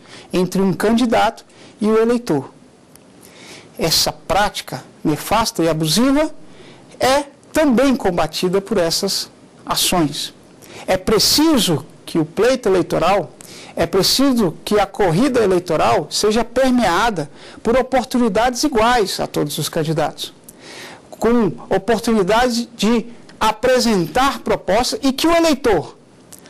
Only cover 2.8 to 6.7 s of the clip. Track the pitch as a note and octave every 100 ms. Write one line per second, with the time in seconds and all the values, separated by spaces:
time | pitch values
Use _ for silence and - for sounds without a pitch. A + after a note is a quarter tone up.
2.8 | - - - - - - - - - -
3.8 | E3+ - - - - F3 G#3 - - C3+
4.8 | - - - D3 - G#3+ A3+ - E3 D#3+
5.8 | D#3+ D#3+ C4 C#4 D#4 - - - -